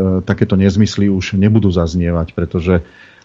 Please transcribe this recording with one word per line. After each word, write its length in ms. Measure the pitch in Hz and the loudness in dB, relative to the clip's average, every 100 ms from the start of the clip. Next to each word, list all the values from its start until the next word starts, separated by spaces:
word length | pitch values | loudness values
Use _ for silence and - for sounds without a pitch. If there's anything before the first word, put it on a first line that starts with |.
| 95 92 87 | 0 -2 -2
takéto 320 | 92 110 95 | -2 0 2
nezmysly 560 | 98 95 104 - 101 | 2 2 0 0 -2
už 240 | 95 - 98 | -2 -2 0
nebudú 320 | 104 110 98 | 2 2 2
zaznievať, 640 | 87 82 90 85 85 82 | 0 0 -2 -2 -2 -4
pretože 480 | - 85 92 82 90 - - - - | -6 -6 -4 0 0 -2 -16 -20 -14